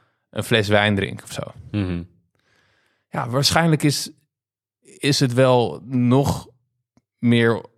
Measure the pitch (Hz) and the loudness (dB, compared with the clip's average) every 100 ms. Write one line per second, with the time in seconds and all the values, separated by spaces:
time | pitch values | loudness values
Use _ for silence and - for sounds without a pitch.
0 | _ _ _ - - 113 101 104 104 98 | _ _ _ -8 0 0 2 2 2 0
1 | 95 - - - - - - 104 92 87 | -4 -8 -14 -14 -14 -16 -10 -6 -6 -6
2 | 87 _ _ _ _ _ _ _ _ _ | -10 _ _ _ _ _ _ _ _ _
3 | _ - 127 127 135 170 165 151 151 135 | _ -8 -4 -2 0 2 2 2 0 -2
4 | - - _ _ _ _ _ _ _ - | -6 -16 _ _ _ _ _ _ _ -6
5 | 143 135 135 120 131 123 107 73 104 127 | -2 0 0 2 4 2 0 -6 -6 -2
6 | 123 131 143 - - _ _ _ _ _ | 2 2 2 -4 -8 _ _ _ _ _
7 | _ _ 120 117 117 110 - | _ _ 0 2 2 0 -6